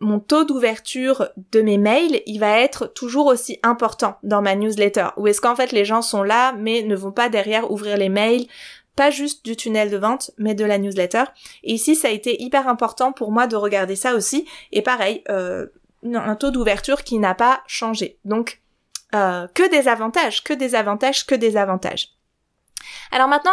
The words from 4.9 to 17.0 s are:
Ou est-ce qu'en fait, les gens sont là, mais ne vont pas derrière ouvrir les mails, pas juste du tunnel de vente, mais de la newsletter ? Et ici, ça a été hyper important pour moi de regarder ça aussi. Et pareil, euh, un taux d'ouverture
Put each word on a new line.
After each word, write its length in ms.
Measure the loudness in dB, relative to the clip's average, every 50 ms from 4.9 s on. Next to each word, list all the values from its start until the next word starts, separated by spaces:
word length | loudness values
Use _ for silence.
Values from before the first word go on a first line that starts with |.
| 2 0 -2 -2 -2
Ou 100 | 0 2
est-ce 140 | 2 2 2
qu'en 160 | 2 0 2
fait, 160 | 2 0 0
les 120 | 2 0 2
gens 180 | 2 0 0
sont 200 | 0 -2 -2 -2
là, 300 | 0 2 2 4 2 2
mais 300 | 0 -2 -2 -2 -2 -2
ne 140 | 0 -2 -2
vont 160 | -2 -4 -4
pas 160 | -2 -2 0 0
derrière 420 | 0 0 0 0 0 0 0 -2
ouvrir 260 | -4 -4 -4 -2 0
les 120 | 0 0 2
mails, 380 | 2 2 2 2 2 2 0 -4 -12 -18 -20 -20 -20 -20 _ _ _
pas 140 | 2 2 2
juste 340 | 2 0 -4 -6 -8 -8 -10
du 120 | -10 -8
tunnel 340 | -8 -4 -2 0 0 0 0
de 60 | 0
vente, 340 | 0 0 -2 -2 -2 -6 -10 -8 -4
mais 160 | -4 -2 -2
de 100 | 0 0
la 140 | 0 0 0
newsletter ? 460 | 0 -2 -2 -2 -2 0 0 0 0 -2 -4 _ -20 -20 -20 -10
Et 100 | -6 -4
ici, 220 | -2 0 2 2 4
ça 140 | 4 2 0
a 40 |
été 300 | -2 -2 -2 -4 -4 -4
hyper 260 | -2 0 0 0 2 0
important 440 | 0 0 -2 -4 -2 -2 -2 -2
pour 200 | -2 -4 -4 -2
moi 140 | 0 0 0
de 100 | 0 0
regarder 400 | -2 0 0 0 0 0 -2 -2
ça 180 | -2 -2 0 0
aussi. 320 | 0 0 0 -2 -2 -4 -4 -10 -20 -14 _
Et 120 | -4 -2
pareil, 400 | 0 0 0 0 0 -2 -2 -4 -4 -4
euh, 380 | -4 -4 -4 -4 -6 -8 -8 -10 -14 _ _ _ _ _ -8 -6 -4
un 220 | -4 -2 -4 -2
taux 140 | -2 -2 -2
d'ouverture 540 | 0 0 0 0 0 0 0 -2 -2 -2